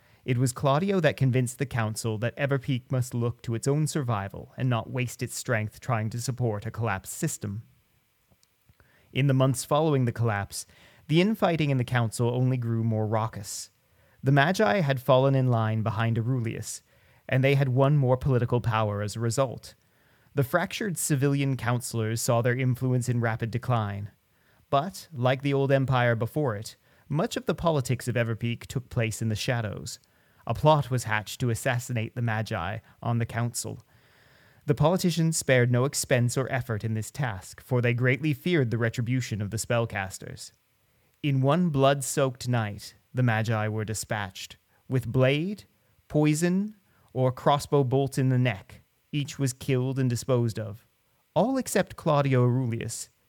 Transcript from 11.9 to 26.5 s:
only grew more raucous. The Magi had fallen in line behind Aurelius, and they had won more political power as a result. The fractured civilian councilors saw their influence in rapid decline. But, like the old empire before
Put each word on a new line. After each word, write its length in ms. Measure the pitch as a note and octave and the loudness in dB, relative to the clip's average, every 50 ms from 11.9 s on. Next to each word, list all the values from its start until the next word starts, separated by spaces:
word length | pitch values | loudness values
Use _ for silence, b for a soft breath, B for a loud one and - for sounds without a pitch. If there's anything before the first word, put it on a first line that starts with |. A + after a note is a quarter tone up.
| B2+ B2 A#2 G#2+ - - A#2+ A#2 | 0 0 0 0 0 0 0 0
only 280 | B2 B2+ B2+ B2+ C3 | 2 2 2 2 2
grew 260 | B2 A#2 A#2 A2+ A2+ A2+ | 0 -2 -2 -2 0 0
more 220 | A2+ A2 G#2+ G#2+ | 0 0 0 0
raucous. 640 | G#2 A2+ A2 A2 A2+ - G2+ F#2+ - - - - - _ b b b b b b b b b b | 0 0 -2 -2 -2 -6 -10 -12 -12 -12 -12 -12 -14 _ b b b b b b b b b b
The 80 | C3 | 4
Magi 480 | C#3 C#3+ C#3 E3+ F#3+ G3 G#3+ G#3 G#3 G3+ | 6 6 6 4 4 2 4 4 4 2
had 200 | D#3 C#3 C#3 B2 | 2 2 0 0
fallen 360 | - - C3 C3 C3+ C#3 C3+ | 2 4 6 6 6 4 4
in 160 | C3+ B2+ B2+ | 4 2 2
line 320 | A#2+ A2+ A2 A2 A2 A2 G#2 | 2 2 2 0 0 0 -2
behind 340 | A2 G2+ A2 A2+ A2+ A2+ | -2 -2 0 0 0 0
Aurelius, 640 | A#2 A2 B2 C3+ B2 A2 A#2 G#2 F#2 - - - - _ b b b b b b b b b | 0 0 -2 -2 -2 -2 -4 -6 -8 -8 -10 -12 -14 _ b b b b b b b b b
and 140 | B2+ C3 C3 | 0 2 4
they 100 | C3+ C#3 | 4 4
had 160 | C#3 C#3+ C3 | 4 2 2
won 260 | B2 C3 C3+ C#3 D3+ | 4 4 4 4 4
more 220 | C#3+ C3 B2 B2+ | 4 4 4 2
political 420 | B2+ - D3+ B2+ A#2 B2 - B2 A#2+ | 2 2 2 2 2 2 2 0 0
power 440 | G2+ A2+ A2 A2 A2 G#2 G2+ G2+ G#2 | 0 0 0 0 0 0 -2 -4 -6
as 120 | G#2 - | -6 -6
a 40 | A2+ | -4
result. 560 | A#2 A#2 G#2+ C3+ C3+ A#2 - - - - - b b b b b b b b b b b b | -2 -2 0 0 0 -2 -2 -10 -16 -20 -20 b b b b b b b b b b b b
The 100 | C#3+ C3+ | -2 0
fractured 540 | - - E3+ E3+ - - - A#3 G3+ D#3 | 2 2 0 0 -2 -4 -6 -4 -4 -4
civilian 580 | - - - D#3 B2+ C#3 C#3+ C#3+ C#3 C#3 C3+ C3 | -4 -2 0 0 2 2 2 2 2 0 0 -2
councilors 640 | A#2 A2+ A#2+ B2 A#2 - - - A#2 A2 G#2+ A2+ A2+ | -2 0 0 0 0 -2 -4 -4 -2 -2 -2 -2 -2
saw 220 | - - A#2+ A#2 | 0 2 2 2
their 160 | A2 B2 A#2+ | 2 2 0
influence 500 | C3 C3 B2+ B2 - C3 B2+ B2+ B2+ A#2+ | 0 0 0 0 0 0 0 0 0 0
in 140 | B2+ B2 A#2+ | 0 0 0
rapid 300 | A#2 A2+ A2 A2+ A#2+ A2 | 0 -2 -2 -2 -4 -4
decline. 580 | G2 A#2 - - B2 A2+ G#2 G2+ G2+ G2 G2+ - - _ b b b b b b b b b b | -4 -4 -2 0 0 0 0 -2 -4 -6 -8 -10 -12 _ b b b b b b b b b b
But, 380 | C#3+ C#3 D#3 G3 F#3 - - - D#3+ | 0 0 0 0 -8 -12 -16 -12 -6
like 280 | A#2+ B2 B2+ C#3 C3 | -2 0 0 0 0
the 120 | C#3 C#3+ C#3 | 0 0 0
old 180 | C#3 C3+ C3 | 2 2 4
empire 440 | C#3 C3+ C3 A#2+ C3 B2 A#2+ A#2+ A#2 | 4 2 2 2 2 2 4 2 2
before 400 | G#2+ A#2 A2+ - D3+ D3+ B2+ | 2 0 -2 -2 -2 -2 -2